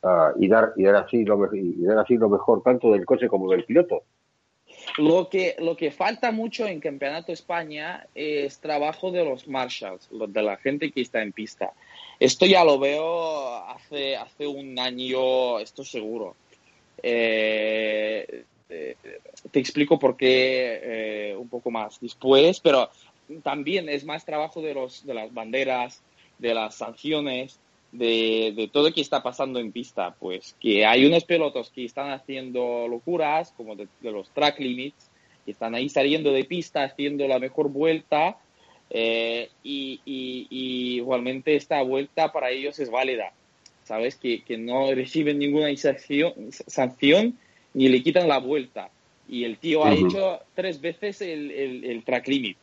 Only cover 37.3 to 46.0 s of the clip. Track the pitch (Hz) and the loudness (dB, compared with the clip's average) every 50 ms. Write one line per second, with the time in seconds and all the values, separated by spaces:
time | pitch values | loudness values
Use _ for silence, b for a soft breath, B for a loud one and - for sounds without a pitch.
37.3 | 131 127 127 131 127 - 151 143 139 139 151 165 160 160 147 _ - 147 156 180 | 0 0 -2 -2 -2 -2 -2 -2 0 0 0 0 0 0 -2 _ 2 2 2 0
38.3 | 220 - _ _ b b b b b b b _ - 113 113 113 113 117 117 117 | -2 -6 _ _ b b b b b b b _ -4 -2 0 0 0 0 -2 -2
39.3 | 117 117 117 - _ _ _ 120 143 139 135 135 131 - _ - 139 131 127 127 | -4 -6 -8 -10 _ _ _ -10 -8 -8 -8 -8 -10 -12 _ -10 -10 -8 -8 -8
40.3 | 127 127 - - - 131 131 131 127 123 123 123 123 123 120 127 131 123 123 127 | -10 -10 -12 -10 -10 -8 -8 -6 -6 -4 -4 -4 -4 -4 -4 -2 -2 -2 -2 -4
41.3 | 131 135 131 156 151 143 - _ 160 143 135 127 131 135 139 143 _ - 160 151 | -6 -6 -2 0 0 0 0 _ -2 0 0 0 0 -2 -2 -4 _ -2 -2 0
42.3 | - 156 135 127 127 135 135 143 143 151 147 120 110 123 131 131 127 117 101 90 | -2 -2 -4 -2 -4 -4 -6 -8 -6 -6 -8 -4 -2 -2 0 0 -2 -4 -6 -8
43.3 | _ _ _ _ _ _ _ - _ _ _ _ 113 110 113 123 127 _ - 127 | _ _ _ _ _ _ _ -20 _ _ _ _ -6 -4 -4 -4 -6 _ -4 -4
44.3 | 117 104 - _ 123 113 113 117 123 131 135 135 135 127 127 127 - 160 156 147 | -4 -4 -4 _ -10 -8 -8 -4 -2 -2 0 0 0 -2 -4 -4 -2 -2 0 0
45.3 | 147 143 143 143 143 151 151 147 139 139 - 147 135 - | 0 0 0 0 0 0 0 0 -2 0 0 0 0 -2